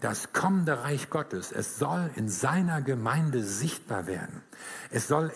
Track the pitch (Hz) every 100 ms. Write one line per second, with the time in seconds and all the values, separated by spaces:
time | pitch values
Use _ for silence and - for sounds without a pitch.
0 | 117 107 - - 185 196 160 139 147 143
1 | - 156 147 95 - - 110 - 143 170
2 | 170 - 110 92 131 170 180 160 135 127
3 | 113 143 160 131 104 98 156 - - 101
4 | 87 90 - - - - - - - 120
5 | - 147 160